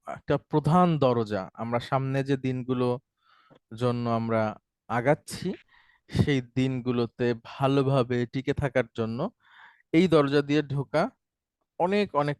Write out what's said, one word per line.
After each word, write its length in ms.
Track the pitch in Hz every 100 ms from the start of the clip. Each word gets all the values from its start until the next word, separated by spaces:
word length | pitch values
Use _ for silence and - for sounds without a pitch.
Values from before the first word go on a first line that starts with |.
| -
একটা 300 | - - 143
প্রধান 640 | - 156 147 175 180 156
দরজা। 500 | 131 120 107 101 92
আমরা 260 | - 113 120
সামনে 440 | - 135 135 135
যে 140 | 135 139
দিনগুলো 640 | 131 127 123 127 123 123 _ _ _ _ _ - - 110
জন্য 320 | 123 120 120
আমরা 500 | 117 113 113 107 - _ _ -
আগাচ্ছি, 680 | 113 120 151 - - 180 320 _ _ _ _ - -
সেই 180 | - 135 123 -
দিনগুলোতে 800 | 131 131 120 120 117 - 120 113
ভালোভাবে 840 | - - 139 139 135 135 120 123 120
টিকে 280 | 135 131
থাকার 300 | 139 139 131 117 -
জন্য 340 | 113 117 190 _ _ - - _ _
এই 160 | 160 175
দরজা 340 | 156 139 147
দিয়ে 220 | 143 147
ঢোকা 460 | 147 139 131 151 208 _ _ _ _ _ _ -
অনেক, 360 | 175 208 196 143
অনেক 220 | 143 143